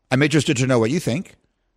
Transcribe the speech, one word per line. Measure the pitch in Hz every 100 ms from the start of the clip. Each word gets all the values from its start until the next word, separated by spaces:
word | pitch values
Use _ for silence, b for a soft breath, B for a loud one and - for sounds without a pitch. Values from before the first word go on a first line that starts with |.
| -
I'm | 131
interested | 147 151 135 127
to | 131
know | 127
what | 113
you | 165
think. | - 113 - _ _ _ _